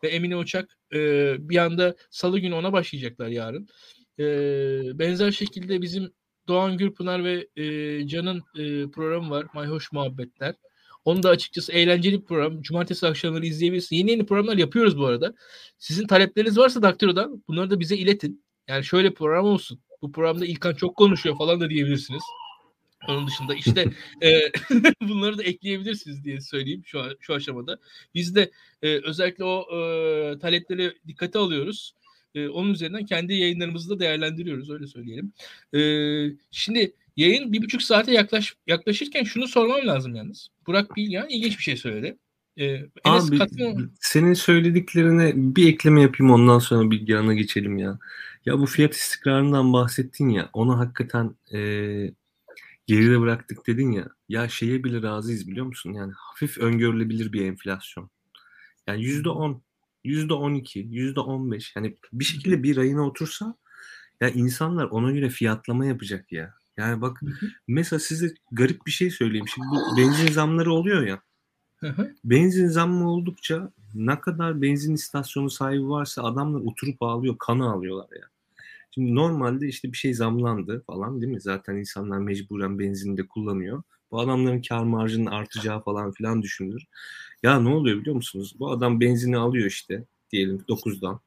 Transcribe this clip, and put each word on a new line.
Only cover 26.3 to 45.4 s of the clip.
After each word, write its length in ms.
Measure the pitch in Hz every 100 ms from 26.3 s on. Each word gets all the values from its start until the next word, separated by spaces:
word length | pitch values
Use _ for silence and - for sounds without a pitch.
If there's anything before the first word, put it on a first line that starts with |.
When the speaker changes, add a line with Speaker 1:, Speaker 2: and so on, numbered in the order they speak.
| 135
Speaker 1:
söyleyeyim 400 | 135 143 135 185 175
şu 140 | 151
a-, 160 | 131 135
şu 140 | -
aşamada. 460 | 147 143 123 123 - _ - - 170
Biz 200 | 175 190
de, 160 | 185 _ _ _
e, 60 | 156 151
özellikle 400 | 147 156 185 180
o, 220 | 185 185 180
e, 680 | 170 165 165 160 156 151 143
talepleri 540 | 170 175 170 185 180 - 156
dikkate 320 | - 180 214
alıyoruz. 540 | 202 151 151 208 - _ _ _ _ 147
E, 120 | 147
onun 260 | 170 196
üzerinden 320 | 185 165 202 208
kendi 280 | 175 175
yayınlarımızı 560 | 196 180 175 175 170 170
da 100 | 202
değerlendiriyoruz, 680 | 175 156 156 160 175 139 143
öyle 180 | 151 139
söyleyelim. 460 | 120 120 113 196 _ - - _
E, 60 | 147 151 151 147 151 147 143 _
şimdi 420 | - - 226 196 - _ -
yayın 360 | 165 240 262
bir 80 | 208
buçuk 200 | 220 247
saate 300 | - 214 233
yaklaş-, 440 | 240 208 220 208 - -
yaklaşırken 560 | 165 - 208 285 294
şunu 240 | 233 - 254
sormam 400 | 247 226 269 254
lazım 280 | 139 131 117
yalnız. 340 | 107 - - _ -
Burak 280 | 190 202 -
Bilgehan 340 | 208 185 294
ilginç 280 | 247 226 208
bir 60 |
şey 140 | - 123
söyledi. 400 | 123 107 139 226 _ _ _ -
E, 80 | 143
Enes 640 | 135 143 - 147 170 165
Speaker 2:
Abi, 80 | 147
Speaker 1:
katılıyor 340 | 202 127 240
mu? 180 | 208 120 _
Speaker 2:
senin 340 | - 156 170
söylediklerine 1000 | 175 - 170 170 170 175 170 165 165 165
bir 320 | 135